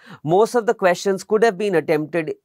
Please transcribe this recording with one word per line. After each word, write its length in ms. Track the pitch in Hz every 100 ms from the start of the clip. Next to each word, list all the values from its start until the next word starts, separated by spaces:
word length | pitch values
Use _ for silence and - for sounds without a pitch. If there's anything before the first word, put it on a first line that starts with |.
| - -
most 300 | 147 180 220
of 140 | 240 214
the 80 | 220
questions 480 | 190 180 202 190
could 200 | - 214
have 140 | 226 180
been 160 | 208
attempted 640 | 165 139 151 151 170 151 -